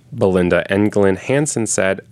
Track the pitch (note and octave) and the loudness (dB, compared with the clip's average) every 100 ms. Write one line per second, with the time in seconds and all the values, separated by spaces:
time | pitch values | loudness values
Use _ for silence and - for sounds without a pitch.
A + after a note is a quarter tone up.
0 | _ A#2 G2+ F#2 F2+ F2 - G2 G#2+ G#2 | _ -2 0 2 2 2 0 0 0 2
1 | G2 F#2 - C3+ D3+ B2 G#2+ - F#2+ F#2+ | 0 0 -2 -2 0 -4 -4 -2 -2 -2
2 | - | -4